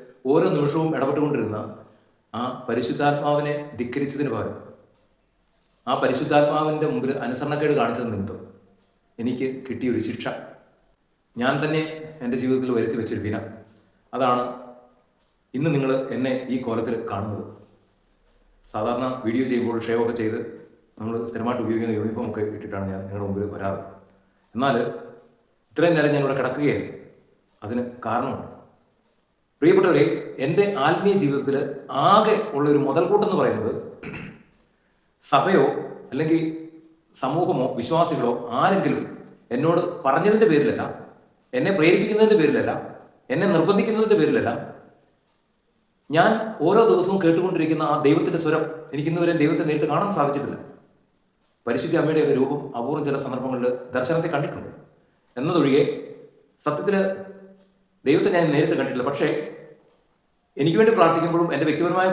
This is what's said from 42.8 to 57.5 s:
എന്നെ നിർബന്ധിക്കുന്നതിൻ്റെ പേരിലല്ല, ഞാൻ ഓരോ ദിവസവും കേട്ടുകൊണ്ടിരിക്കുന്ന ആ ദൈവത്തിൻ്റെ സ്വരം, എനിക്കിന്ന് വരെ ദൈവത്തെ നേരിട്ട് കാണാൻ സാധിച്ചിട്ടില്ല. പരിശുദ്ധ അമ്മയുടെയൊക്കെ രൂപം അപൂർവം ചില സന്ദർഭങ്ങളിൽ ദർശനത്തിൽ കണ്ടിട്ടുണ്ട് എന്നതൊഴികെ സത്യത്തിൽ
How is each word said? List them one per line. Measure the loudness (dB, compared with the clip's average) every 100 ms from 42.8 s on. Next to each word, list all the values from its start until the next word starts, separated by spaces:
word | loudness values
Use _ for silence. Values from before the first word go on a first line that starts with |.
| -8 -16 -20 _ -6
എന്നെ | -2 2
നിർബന്ധിക്കുന്നതിൻ്റെ | 2 4 2 2 2 4 4
പേരിലല്ല, | 4 2 0 -4 -8 -16 -20 _ _ _ _ _ _ _ _ _ _ _ -2 4
ഞാൻ | 4 4 -2 -2 2
ഓരോ | 6 6
ദിവസവും | 4 2 2
കേട്ടുകൊണ്ടിരിക്കുന്ന | 4 4 2 0 0 0 0
ആ | 2 4
ദൈവത്തിൻ്റെ | 4 2 0
സ്വരം, | 0 0 -2 -8 -10
എനിക്കിന്ന് | -4 -2 0
വരെ | 2 2
ദൈവത്തെ | 2 2 0
നേരിട്ട് | 0 0
കാണാൻ | 0 -2 0
സാധിച്ചിട്ടില്ല. | 0 -2 -6 -10 -14 -20 _ _ _ _ _ _ _ _ -4
പരിശുദ്ധ | -4 0 0
അമ്മയുടെയൊക്കെ | 2 2 2 2
രൂപം | 2 -2 -6 -6
അപൂർവം | -4 -4 -2
ചില | -4
സന്ദർഭങ്ങളിൽ | -4 -6 -4 -2 -2 -2 -4 -4
ദർശനത്തിൽ | -2 -2 0 -2
കണ്ടിട്ടുണ്ട് | -4 -6 -12 -16 -20 _ _ _ _ -6
എന്നതൊഴികെ | 0 2 4 4 2 -2 -10 -16 -20 _ _ _ -4
സത്യത്തിൽ | -2 0 0 0 -2 -10 -18 -20